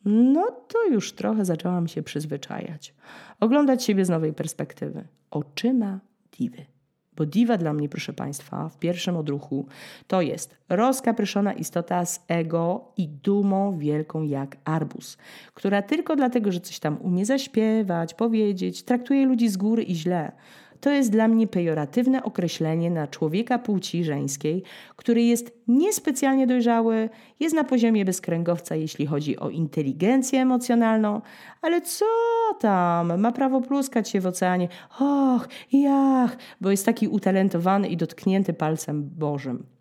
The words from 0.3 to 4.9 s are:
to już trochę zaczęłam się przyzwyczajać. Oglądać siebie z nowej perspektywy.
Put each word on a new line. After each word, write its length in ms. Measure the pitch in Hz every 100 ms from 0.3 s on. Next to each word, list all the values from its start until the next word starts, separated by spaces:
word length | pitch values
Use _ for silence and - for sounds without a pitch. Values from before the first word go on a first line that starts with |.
| 285 427 - -
to 180 | 453 440
już 260 | 233 -
trochę 320 | - 202 214
zaczęłam 440 | 185 160 180 180 165
się 140 | -
przyzwyczajać. 920 | 151 147 151 143 - - - 156 - _ - - - -
Oglądać 440 | 226 277 294 254
siebie 200 | 247 196
z 40 | 185
nowej 240 | 165 160
perspektywy. 720 | 156 156 - - - 147